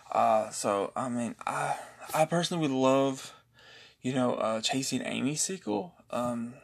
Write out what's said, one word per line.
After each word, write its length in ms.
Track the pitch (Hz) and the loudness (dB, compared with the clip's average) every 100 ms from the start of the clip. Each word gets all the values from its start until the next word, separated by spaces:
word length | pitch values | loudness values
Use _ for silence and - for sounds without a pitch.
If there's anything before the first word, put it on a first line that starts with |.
| - | -4
Uh, 400 | - 117 110 107 | 2 4 4 2
so, 400 | - 117 101 98 - | -4 0 0 0 -4
I 120 | 127 | -4
mean, 280 | 120 117 - - | -2 -4 -6 -6
I, 300 | 143 143 - - - - | -4 -4 -4 -8 -16 -4
I 120 | 156 | 2
personally 380 | 156 170 170 175 | 2 2 0 0
would 120 | 151 | 0
love, 580 | 131 131 135 139 131 - - _ _ - - - _ | 4 6 6 4 0 -10 -18 _ _ -20 -20 -20 _
you 100 | 127 | -4
know, 220 | 131 123 | 0 0
a 260 | - 110 110 | 0 0 0
Chasing 420 | 113 131 135 127 | 0 -2 -2 -2
Amy 340 | - 113 127 151 | -2 -2 -2 0
sequel, 580 | - 190 - 208 175 - _ | -2 -4 -2 -2 -4 -12 _
um, 440 | 120 123 120 117 127 | -4 -2 -4 -6 -12